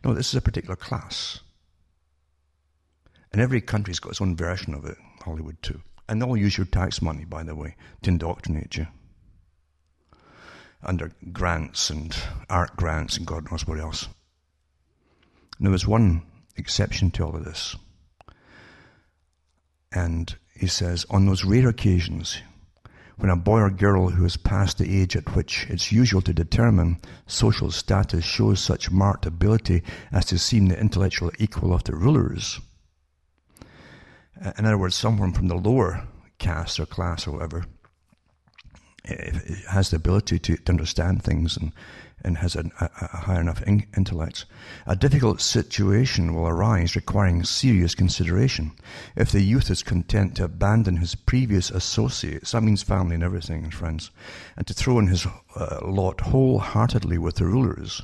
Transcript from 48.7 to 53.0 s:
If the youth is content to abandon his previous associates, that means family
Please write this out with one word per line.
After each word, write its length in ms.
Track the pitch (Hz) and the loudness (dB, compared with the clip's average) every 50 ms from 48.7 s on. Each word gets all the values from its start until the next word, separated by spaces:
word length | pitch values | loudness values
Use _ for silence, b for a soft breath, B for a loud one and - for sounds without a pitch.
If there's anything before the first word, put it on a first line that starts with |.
| - B B B B B B B B | -8 B B B B B B B B
If 160 | - - - | 0 2 4
the 100 | - 101 | 4 4
youth 280 | 98 98 117 139 - - | 4 4 4 4 2 2
is 140 | 95 - - | 0 -2 -2
content 540 | - - 87 85 - - 107 98 90 - | -2 -2 -2 0 0 2 2 2 0 0
to 80 | - 92 | -2 -4
abandon 520 | 82 82 85 98 101 107 113 107 95 87 | -4 -2 0 2 4 4 4 4 2 0
his 180 | 82 85 85 - | 0 -2 -4 -4
previous 540 | - _ - - 127 131 117 101 92 87 - | -4 _ 0 2 2 2 2 2 0 0 0
associates, 840 | - 92 - - - 110 110 131 - - - - 73 78 - - | -4 -4 -4 -2 -2 0 0 0 -2 -4 -6 -6 -8 -8 -8 -4
that 120 | - 117 113 | -2 2 4
means 180 | 110 104 95 | 4 2 2
family 340 | - - 101 92 | 2 0 0 0